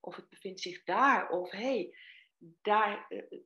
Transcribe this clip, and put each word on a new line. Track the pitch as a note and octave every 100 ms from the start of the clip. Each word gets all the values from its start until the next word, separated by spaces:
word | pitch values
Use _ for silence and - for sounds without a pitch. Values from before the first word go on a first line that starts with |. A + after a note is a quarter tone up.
Of | - -
het | -
bevindt | - G3 F#3
zich | F3+ F3
daar. | - G3 C#4 A3+ -
Of | F3 F3+
hey, | F#3+ B3 B3 F3 - - - _ _ E3+ -
daar, | G#3 G#3 G#3 G3+ -
eh, | G3+ - -